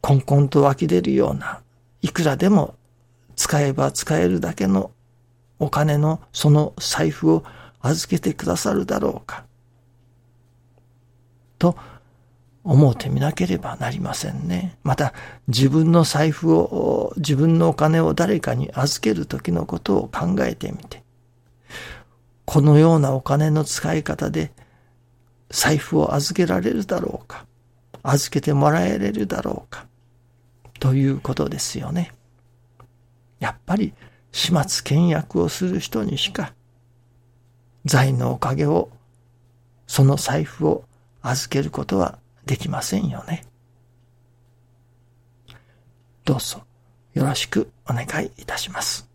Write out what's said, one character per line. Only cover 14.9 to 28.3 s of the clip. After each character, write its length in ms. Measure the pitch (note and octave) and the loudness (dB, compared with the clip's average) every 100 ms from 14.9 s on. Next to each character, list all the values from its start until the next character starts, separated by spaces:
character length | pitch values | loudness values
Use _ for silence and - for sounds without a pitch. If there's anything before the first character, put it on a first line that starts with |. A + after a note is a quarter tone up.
た、 180 | C3 C#3+ - - - - | -2 -2 -4 -20 -12 -4
自 200 | A2+ C3+ | 2 4
分 220 | D3+ D#3+ | 4 6
の 140 | E3+ | 6
財 260 | D#3 D3+ D#3 | 4 2 0
布 240 | D3+ E3 | 0 2
を、 600 | D#3+ - - - - - - | 4 2 0 0 0 -2 -4
自 180 | C#3+ | 0
分 240 | C3+ D#3+ E3 | 2 4 4
の 120 | E3 | 4
お 40 | |
金 260 | D#3 D3+ E3 | 2 2 4
を 140 | D#3+ | 2
誰 240 | D3+ F3 G3+ | 2 0 0
か 160 | - | 0
に 160 | B2 C#3 | -4 -4
預 280 | - C3+ - | -2 -2 0
け 100 | A3 | -2
る 140 | F#3+ D3+ | -2 -4
時 240 | C3+ - | -6 -4
の 160 | E3+ D#3+ | -4 -4
こ 140 | E3+ | -6
と 160 | - G2 | 0 0
を 120 | - | 0
考 280 | - D#3+ F#3+ | -4 -2 0
え 100 | - | -2
て 160 | A1+ G1+ | -4 -10
み 80 | - | -10
て、 240 | - - _ _ _ _ _ _ _ - - - - _ _ _ | -14 -20 _ _ _ _ _ _ _ -18 -16 -18 -20 _ _ _
こ 160 | - D#3 | 0 4
の 180 | D3 D3 | 8 8
よ 200 | D#3+ E3 | 8 6
う 20 | |
な 120 | C3+ | 2
お 80 | C3+ | 0
金 300 | - D3 D#3 | 0 2 2
の 140 | D3+ | 0
使 280 | D3 - D#3 | -2 -4 -2
い 120 | D#3+ | -4
方 260 | - - - | -4 -6 -4
で 220 | D#3 D3+ - - _ _ _ _ _ _ _ _ | -4 -6 -10 -20 _ _ _ _ _ _ _ _
財 280 | - - D3+ | -4 0 0
布 220 | - E3 | 0 0
を 140 | D3 | 2
預 220 | C#3+ D3 E3+ | 0 -2 0
け 100 | F3 | 0
ら 140 | F3+ | 0
れ 120 | F#3+ | 0
る 140 | - G3 | -2 -4
だ 140 | - | -4
ろ 200 | - - | -4 -8
う 40 | - | -14
か、 200 | - - _ _ _ _ - | -20 -20 _ _ _ _ -12
預 300 | C3 C#3 - | -2 0 0